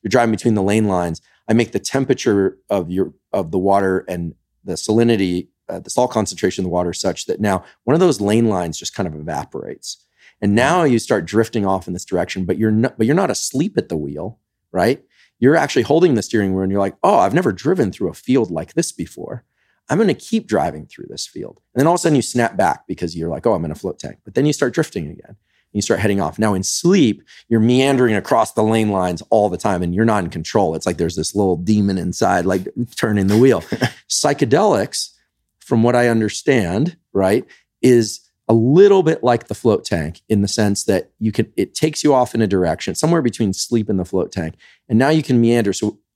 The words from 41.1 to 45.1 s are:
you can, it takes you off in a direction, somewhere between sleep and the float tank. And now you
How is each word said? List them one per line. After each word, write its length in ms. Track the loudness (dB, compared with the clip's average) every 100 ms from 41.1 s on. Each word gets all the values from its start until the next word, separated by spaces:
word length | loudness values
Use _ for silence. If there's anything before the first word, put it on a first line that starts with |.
| _
you 140 | -4
can, 180 | -2 -4 -4
it 180 | -4
takes 300 | -2 -2 0
you 80 | 2
off 220 | 2 2
in 80 | 0
a 40 | 0
direction, 480 | 2 0 -2 -6
somewhere 280 | -4 0 0
between 320 | 0 -2 -2
sleep 340 | -2 -4 -2 -2
and 100 | -4
the 60 |
float 260 | -2 -4 -4
tank. 240 | -6 -8 -10 -20 _ -2
And 120 | 2
now 100 |
you 140 | 4